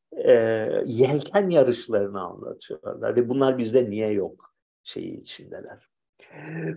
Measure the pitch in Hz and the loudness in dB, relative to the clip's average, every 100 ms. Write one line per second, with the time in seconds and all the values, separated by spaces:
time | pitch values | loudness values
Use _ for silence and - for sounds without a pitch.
0 | _ - - 120 113 110 110 101 110 113 | _ 0 4 6 4 0 0 -2 -2 2
1 | 135 147 - 202 190 165 123 120 - 107 | 2 2 0 0 4 4 4 2 -2 -2
2 | 101 98 90 98 - - - - - - | -2 -4 -10 -10 -14 -14 -14 -12 -10 -6
3 | 110 117 120 135 135 127 113 127 120 104 | 0 0 0 2 2 2 2 2 2 -2
4 | 107 104 92 - _ _ _ _ - - | 0 0 -2 -8 _ _ _ _ -14 -12
5 | - - - - - - - - _ _ | -10 -12 -16 -20 -16 -16 -16 -20 _ _
6 | _ _ - 151 156 160 160 | _ _ -20 -18 -12 -8 -8